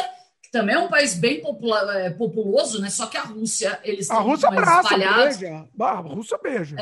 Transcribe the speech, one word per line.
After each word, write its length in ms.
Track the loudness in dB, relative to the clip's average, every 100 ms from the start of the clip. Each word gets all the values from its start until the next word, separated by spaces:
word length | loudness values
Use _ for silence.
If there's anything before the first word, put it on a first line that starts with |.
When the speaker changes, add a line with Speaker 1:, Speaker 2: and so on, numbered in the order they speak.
| 0 -8 _ _
Speaker 1:
que 80 | _
também 240 | -2 2 2
é 40 |
um 80 | 2
país 260 | 2 2 0
bem 260 | 0 0
popula-, 560 | -6 -4 -2 0 0 -2
é, 120 | -4
populoso, 680 | -4 -4 -2 0 0 0 -4
né? 100 | -4
Só 180 | -4 -6
que 100 | -6
a 60 |
Rússia, 560 | -8 -6 -4 -2 -4 -4
eles 260 | -6 -4 0
Speaker 2:
A 40 | 0
Speaker 1:
estão 120 | 2
Speaker 2:
Rússia 200 | 4 4
Speaker 1:
mais 100 | 4
Speaker 2:
abraça, 320 | 6 6 6 4
Speaker 1:
espalhados. 420 | 4 4 4 2
Speaker 2:
beija. 320 | -8 -10 -14 -2
A 120 | -2 -2
Rússia 420 | -6 -10 -6 -6
beija. 380 | -4 -4 -6 -2